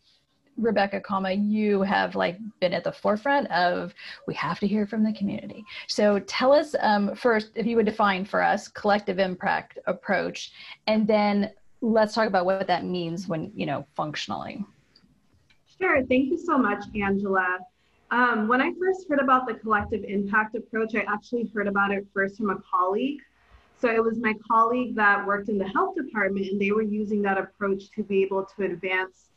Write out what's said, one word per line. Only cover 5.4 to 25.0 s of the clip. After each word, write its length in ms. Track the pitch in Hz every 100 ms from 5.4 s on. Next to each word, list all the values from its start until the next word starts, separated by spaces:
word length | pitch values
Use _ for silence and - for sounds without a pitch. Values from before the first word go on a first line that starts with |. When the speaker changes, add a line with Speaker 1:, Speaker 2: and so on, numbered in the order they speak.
| - - - - -
Speaker 1:
So 320 | - 208 202
tell 320 | 196 - 254
us, 240 | 294 302 -
um, 340 | 214 208 202 202
first, 360 | 247 220 214 226
if 100 | 233
you 120 | 233
would 80 | 208
define 400 | 214 202 185 196
for 180 | 185
us 240 | 170 202 -
collective 520 | - 208 208 208 185
impact 600 | 190 180 196 160 - - -
approach, 640 | 180 - 185 170 - - - - - -
and 220 | 220 214
then 460 | 214 208 202 196 - - -
let's 340 | 233 220 214
talk 140 | 233 214
about 180 | 190 180
what 220 | 190 196
that 160 | 175
means 460 | 185 180 165 170 185
when, 240 | 160 180 -
you 100 | -
know, 200 | 135 - -
functionally. 720 | 151 147 - 90 - - 202 _ _ _ _ _ _ _ _ _ _ -
Speaker 2:
Sure. 260 | 370 294 254
Thank 220 | 254 277
you 80 | 339
so 200 | 330 277
much, 260 | 208 202 -
Angela. 680 | 208 196 196 202 190 190 190 - _ _ _ -
Um, 380 | 247 247 220 214
when 100 | 254
I 140 | 330
first 340 | 349 370 370 -
heard 120 | 285
about 280 | 262 254 254
the 60 |
collective 500 | 220 220 208 208 208
impact 520 | 196 202 196 214 208 247
approach, 380 | - 220 220
I 120 | 220 196
actually 420 | - - 240 208 214
heard 120 | 196
about 240 | 196 202
it 140 | 196 202
first 220 | 196 196 -
from 140 | 208
a 100 | 190 -
colleague. 520 | 185 190 214 269 294 - _ _ - _ _
So 80 | 240
it 140 | 226
was 140 | 226 220
my 160 | 214 214 -
colleague 480 | 226 226 254 226
that 300 | 208